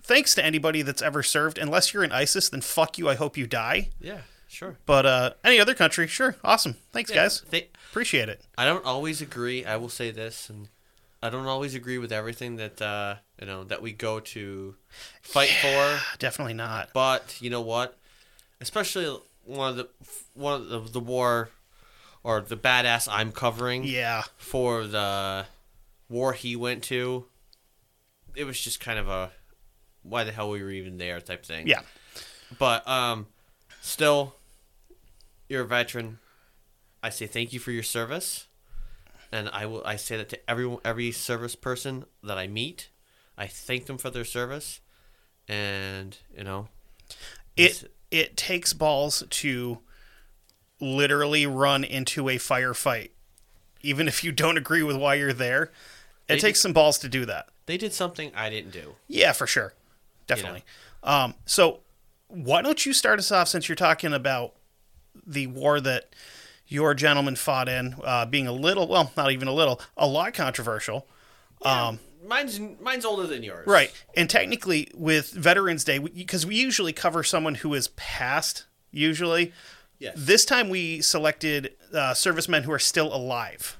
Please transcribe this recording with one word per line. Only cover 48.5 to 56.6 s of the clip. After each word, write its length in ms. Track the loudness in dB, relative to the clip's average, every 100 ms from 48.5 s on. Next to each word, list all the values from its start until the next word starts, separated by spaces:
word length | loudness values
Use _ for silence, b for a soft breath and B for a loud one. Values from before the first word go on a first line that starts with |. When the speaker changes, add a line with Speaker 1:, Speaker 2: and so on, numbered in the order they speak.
| -2 -2
Speaker 1:
balls 500 | 2 2 4 2 -2 -4
to 500 | -4 -2 -4 -6 -8 -14 b b b b b _ _ _ _
literally 680 | -4 2 4 4 4 2 2
run 380 | 4 4 4
into 460 | 0 -4 -2 -2 0
a 60 | -2
firefight, 720 | 0 0 0 0 -2 -2 -6 -18 _ _ _ _ _ _
even 260 | -4 0 0
if 160 | 0
you 80 | -4
don't 260 | 0 2 2
agree 260 | 2 2
with 120 | 2 2
why 180 | 2 4
you're 180 | 2
there. 300 | 0 0 0
It 720 | 0 -8 -20 -20 -20 _ 0 4
Speaker 2:
They 40 |
Speaker 1:
takes 200 | 4
Speaker 2:
did 40 | 4